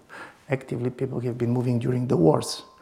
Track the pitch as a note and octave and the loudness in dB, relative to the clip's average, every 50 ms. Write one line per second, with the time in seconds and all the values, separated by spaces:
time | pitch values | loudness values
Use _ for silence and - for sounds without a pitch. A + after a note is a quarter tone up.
0 | - - - - - - - _ - - C3+ C3 - - - B2 A#2+ B2 B2 - | -20 -20 -18 -18 -18 -18 -20 _ -4 -4 -4 -4 -4 -6 -6 -4 -4 -4 -2 -4
1 | C3+ B2 C3 B2 A#2+ B2 A#2 B2+ A#2+ A#2 B2 B2+ B2 B2+ A#2+ A#2 A#2+ C3 B2+ B2 | -4 -4 -4 -4 -4 -4 -2 -2 0 0 0 0 0 0 0 0 0 0 0 0
2 | B2+ B2 B2 - D#3+ D#3 - B2 - - - - - - - - | 0 2 4 6 6 6 6 4 0 -4 -8 -10 -12 -18 -20 -20